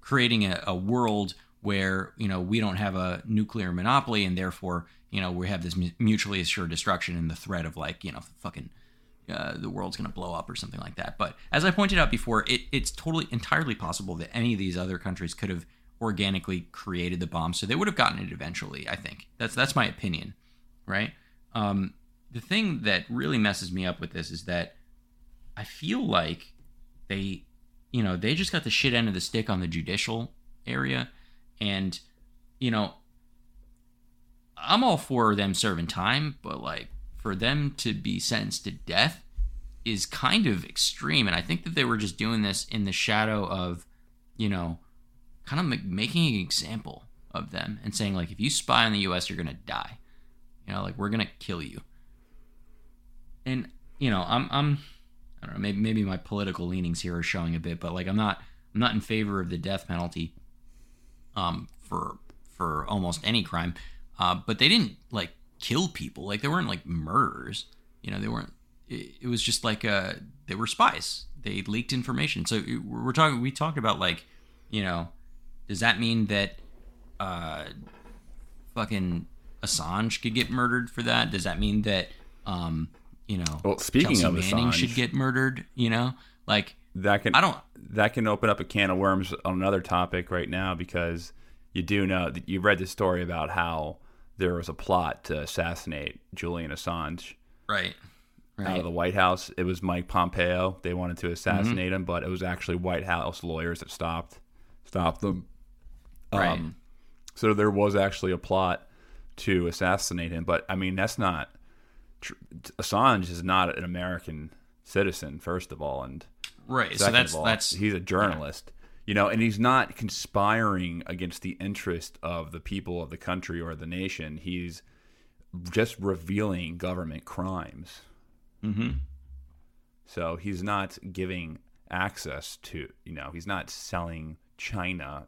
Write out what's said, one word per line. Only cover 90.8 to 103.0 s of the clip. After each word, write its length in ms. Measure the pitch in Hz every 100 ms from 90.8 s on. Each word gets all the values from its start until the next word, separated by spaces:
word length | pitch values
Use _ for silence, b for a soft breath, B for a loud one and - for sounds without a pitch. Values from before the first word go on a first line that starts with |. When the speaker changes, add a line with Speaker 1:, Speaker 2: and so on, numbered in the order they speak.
| 90 87 85 85 85 b b b b
Speaker 2:
you 120 | 92
do 240 | 82 101 92
know 240 | 92 85
that 180 | 82 82
you 100 | 92
read 200 | 101 92
the 80 | 92
story 340 | - 95 90
about 300 | 87 85 76
how 460 | 95 85 80 78 - b b b -
there 160 | 90 85
was 140 | 82
a 40 |
plot 520 | 76 - 90 78 - -
to 160 | 76
assassinate 800 | 80 - 85 85 - 76 73 - -
Julian 380 | - 85 85 80
Assange. 640 | 71 - 85 76 87 - - _ - -
Speaker 1:
Right. 260 | 101 92 - - b b b _ -
Speaker 2:
Out 80 | 95
Speaker 1:
Right. 120 | 92
Speaker 2:
of 60 |
the 60 | 85
White 240 | 85 90
House. 380 | 95 92 92 - -
It 80 | 90
was 180 | 87
Mike 240 | 90 87 90
Pompeo. 720 | 90 87 92 87 90 92 92
They 140 | 87 90
wanted 220 | 90 85
to 120 | 87
assassinate 560 | 85 92 90 110 95 90
Speaker 1:
Mm-hmm. 80 | 95
Speaker 2:
him, 100 | 90
but 180 | 85
it 60 | 92
was 120 | 92
actually 360 | 90 90 - 87
White 260 | 90 85